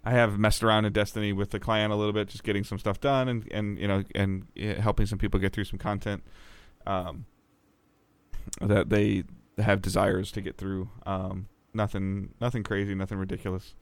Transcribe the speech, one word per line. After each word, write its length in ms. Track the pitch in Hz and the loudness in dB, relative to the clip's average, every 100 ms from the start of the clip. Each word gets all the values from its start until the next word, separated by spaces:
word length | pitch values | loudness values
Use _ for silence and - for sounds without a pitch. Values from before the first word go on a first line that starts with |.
| 110 | 4
I 60 | |
have 260 | 120 113 101 | 4 6 4
messed 240 | 107 104 | 4 4
around 220 | 113 107 107 | 6 6 4
in 80 | |
Destiny 400 | 107 101 110 104 | 2 0 0 -2
with 160 | 98 98 | 0 -2
the 80 | 104 | -4
clan 320 | - 110 107 | 0 2 2
a 60 | 104 | 2
little 160 | 104 | 2
bit, 160 | 107 101 | 0 -2
just 140 | - - | -4 -2
getting 180 | 101 | -2
some 140 | 101 98 | -2 -4
stuff 220 | - 95 | -2 0
done 260 | 143 139 131 | 2 2 2
and, 200 | 120 110 | -2 -4
and, 260 | - 104 101 | -4 -4 -2
you 100 | 101 | 0
know, 140 | 98 98 - | 0 0 -2
and, 320 | 98 95 92 - | 0 -2 -6 -8
uh, 220 | 107 - | -6 0
helping 240 | 107 101 104 | 2 2 2
some 120 | 104 | 2
people 220 | 104 98 | 0 2
get 100 | 95 | 0
through 140 | - 98 | -2 -4
some 140 | 98 | -4
content, 440 | - 101 - 101 - - - - - - - | -2 -2 -2 -6 -8 -20 -20 -20 -20 -12 -4
um, 400 | 95 87 73 - _ _ _ _ _ _ _ _ _ _ - - - | -4 -4 -10 -14 _ _ _ _ _ _ _ _ _ _ -10 -8 -4
that 280 | 98 101 - | 2 2 4
they 340 | 104 104 98 85 - _ - | 4 4 2 -2 -12 _ -2
have 240 | 110 98 | 2 2
desires 500 | 95 98 98 95 98 | 2 2 2 2 -2
to 60 | 110 | -6
get 160 | 98 - | -8 -8
through. 320 | 95 95 92 - - | -6 -4 -6 -10 -6
Um, 420 | 95 92 95 101 _ _ | -4 -4 -8 -12 _ _
nothing, 600 | 107 104 98 95 98 98 - | -2 -2 0 -2 -2 -6 -4
nothing 240 | 120 120 | -2 -2
crazy, 320 | 98 101 101 95 | -2 -2 0 -2
nothing 220 | 95 98 | -4 -4
ridiculous. 560 | 95 95 101 92 - - | -4 -4 -4 -6 -8 -20